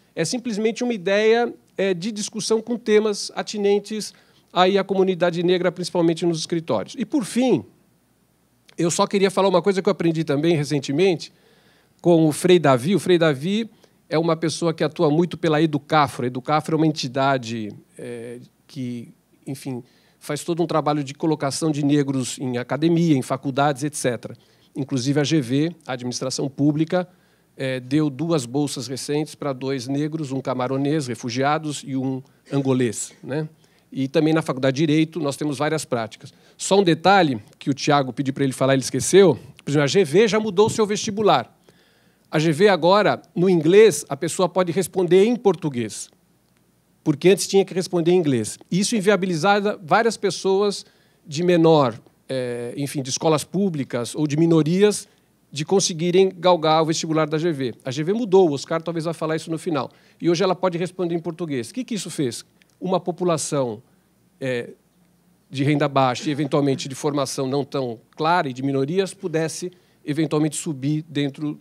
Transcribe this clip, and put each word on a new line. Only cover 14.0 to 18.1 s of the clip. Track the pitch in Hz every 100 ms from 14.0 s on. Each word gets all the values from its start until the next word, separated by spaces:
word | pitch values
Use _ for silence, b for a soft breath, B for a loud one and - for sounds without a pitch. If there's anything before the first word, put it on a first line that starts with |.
| _
é | 156
uma | 165 165
pessoa | 170 - 170
que | 160
atua | 151 - 156
muito | 156 180 165
pela | 165 151
Educafro. | 160 147 - 156 139 -
A | 123
Educafro | 127 - 151 156 156
é |
uma | 160
entidade, | 151 135 131 135 135 113 117 104 110 _ -
é, | 123